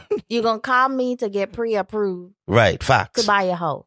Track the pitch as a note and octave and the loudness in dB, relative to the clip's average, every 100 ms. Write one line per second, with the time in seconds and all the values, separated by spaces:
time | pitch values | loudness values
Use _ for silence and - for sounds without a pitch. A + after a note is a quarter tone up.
0 | - G#4 - A#3 A3+ A3 B3+ B3+ C4+ C4 | -2 -6 -2 -2 0 -2 0 2 2 0
1 | B3+ B3 G#3+ G3 G3 G#3 A#3 G#3 F#3+ G#3+ | -2 -2 -4 -2 -4 -4 -2 -2 -2 -4
2 | G3+ F3+ F3+ _ - A2+ G2+ E2 - A#2+ | -4 -4 -12 _ 0 4 4 2 2 2
3 | F#2 - G#3 G3+ F#3 F3 E3 C3+ | 2 -2 0 2 2 -2 -4 -6